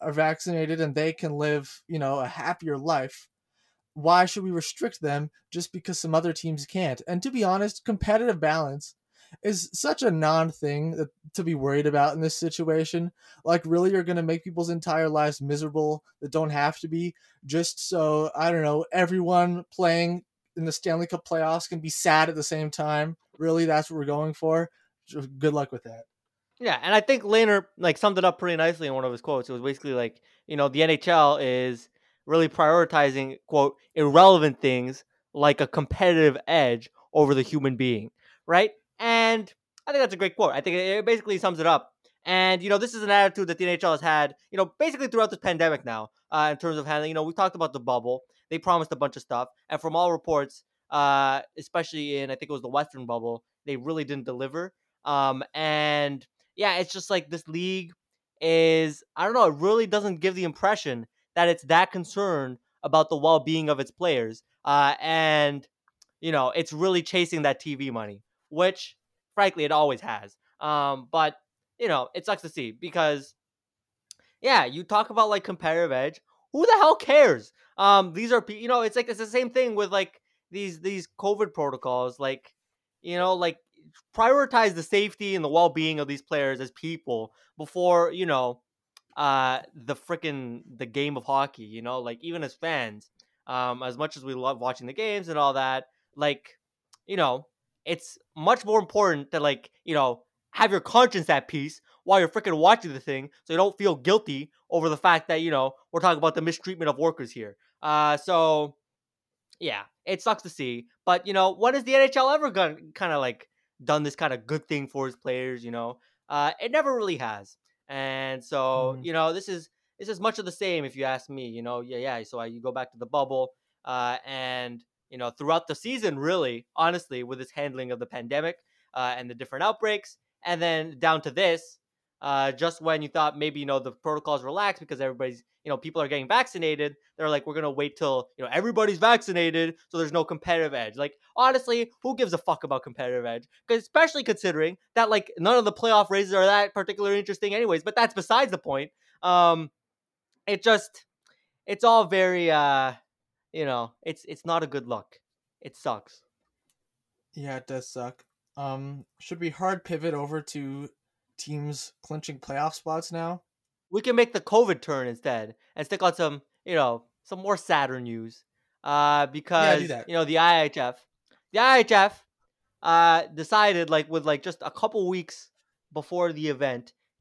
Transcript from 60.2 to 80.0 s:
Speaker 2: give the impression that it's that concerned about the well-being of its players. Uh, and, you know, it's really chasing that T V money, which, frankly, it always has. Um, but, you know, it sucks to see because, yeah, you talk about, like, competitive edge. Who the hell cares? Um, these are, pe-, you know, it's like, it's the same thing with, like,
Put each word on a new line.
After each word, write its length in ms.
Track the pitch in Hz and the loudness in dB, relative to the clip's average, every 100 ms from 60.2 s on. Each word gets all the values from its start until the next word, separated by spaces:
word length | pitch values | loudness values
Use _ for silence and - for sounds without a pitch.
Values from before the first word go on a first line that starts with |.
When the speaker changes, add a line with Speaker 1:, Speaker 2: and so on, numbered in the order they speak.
Speaker 2:
give 140 | 185 | -2
the 100 | 185 | -2
impression 640 | 175 143 190 214 147 120 113 _ _ | -4 0 0 0 -2 -8 -10 _ _
that 140 | - 170 | 2 2
it's 160 | 165 | 2
that 280 | 135 165 185 | 2 4 4
concerned 640 | 185 170 202 202 156 131 123 _ _ | -2 -8 -4 -2 -2 -4 -10 _ _
about 280 | 147 156 156 | 2 4 4
the 60 | 156 | 2
well-being 520 | 151 160 147 160 151 | 4 4 2 -2 0
of 100 | 139 | -2
its 120 | 135 | -4
players. 520 | - 175 135 113 110 _ _ | -4 -2 -2 -4 -8 _ _
Uh, 300 | 151 143 143 - | 0 4 4 2
and, 680 | 156 160 160 151 147 143 - _ _ _ _ _ | 0 2 4 4 2 -2 -10 _ _ _ _ _
you 120 | 160 | -2
know, 180 | 151 127 | 0 0
it's 220 | 165 160 | -2 -6
really 300 | 156 185 180 | -2 0 0
chasing 400 | 160 185 170 165 | 0 -2 -2 0
that 180 | 147 135 | 0 -2
T 140 | 156 | -6
V 160 | 139 139 | -8 -8
money, 320 | 117 104 101 _ _ _ | -8 -10 -14 _ _ _
which, 480 | 151 185 185 - - _ _ _ | 0 0 0 -10 -20 _ _ _
frankly, 300 | - 196 175 | 0 0 0
it 80 | 147 | 0
always 280 | 151 147 127 | 2 2 0
has. 360 | 214 107 101 _ _ - | -6 -10 -12 _ _ -10
Um, 480 | 151 147 143 135 123 | -4 -2 -2 -4 -2
but, 260 | 160 156 - _ _ _ - | 0 0 -2 _ _ _ -6
you 100 | 233 | -2
know, 200 | 147 127 | -2 -2
it 100 | 180 | -6
sucks 180 | 190 196 | -6 -6
to 60 | 165 | -8
see 220 | 156 120 | -10 -10
because, 640 | 113 170 170 156 147 135 _ _ _ _ _ _ _ - - _ _ | -12 -6 0 0 0 -6 _ _ _ _ _ _ _ -20 -20 _ _
yeah, 240 | 254 240 | 2 4
you 200 | 127 143 | 2 -4
talk 260 | 170 208 214 | -2 0 0
about, 180 | 220 214 | 2 2
like, 140 | 202 | 0
competitive 500 | 196 180 160 165 170 | -4 -6 -2 0 0
edge. 280 | 127 143 - _ _ _ | 0 -2 -6 _ _ _
Who 120 | 269 | 0
the 80 | 453 440 | 4 6
hell 180 | 311 - | 6 4
cares? 560 | - 285 262 127 104 _ _ - | 4 6 6 4 -4 _ _ 2
Um, 380 | 196 202 190 | 6 6 4
these 180 | 165 233 | -2 0
are, 80 | 240 | 0
pe-, 160 | 233 208 | -2 -6
you 100 | 233 | -2
know, 120 | 247 | 0
it's 160 | 220 247 | 0 -2
like, 140 | 240 | -4
it's 80 | 208 | -6
the 80 | 220 | -4
same 240 | 247 247 | -2 0
thing 240 | 254 247 | 0 0
with, 180 | 208 196 | 0 -2
like, 300 | 196 | -2